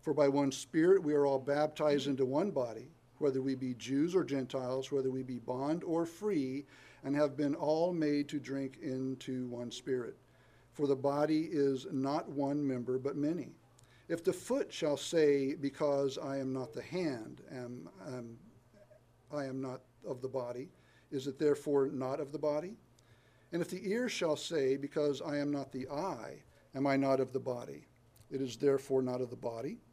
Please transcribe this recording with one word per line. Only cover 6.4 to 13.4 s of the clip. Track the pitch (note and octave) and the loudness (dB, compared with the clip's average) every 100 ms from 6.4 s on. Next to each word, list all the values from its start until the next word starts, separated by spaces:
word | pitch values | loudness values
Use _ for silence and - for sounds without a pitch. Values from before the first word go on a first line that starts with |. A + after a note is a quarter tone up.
| C3 C3+ C#3+ - - - | 0 -4 -8 -18 -20 -12
and | C#3 C#3+ | -4 2
have | D3 C3 | 2 2
been | D3 | -2
all | D#3+ D3+ D#3+ F3 | 0 2 4 4
made | F3 D3+ D3 C#3+ | 2 2 2 0
to | D3 | -4
drink | B2 C3+ C3+ C3 | -4 -4 -4 -6
into | D3+ C3 C3 C3 - B2+ B2 | -6 -2 -4 -6 -6 -6 -6
one | A#2+ A#2+ | -6 -8
Spirit. | - - B2+ A#2 - _ _ - - _ | -8 -4 -2 -2 -10 _ _ -20 -20 _
For | - C#3+ | -2 2
the | C3+ | 4
body | C3+ C#3+ D3+ D#3 D#3+ | 2 2 2 2 2
is | D#3 C#3 C3 C3 | 2 2 2 -2
not | C#3 C3+ D3+ - | -2 0 0 -2
one | C#3+ C#3 C#3+ C#3+ | -2 0 0 0
member, | B2+ A#2+ B2+ | -2 -2 0
but | C3 C#3+ | 0 0
many. | D3 F3 | 0 -2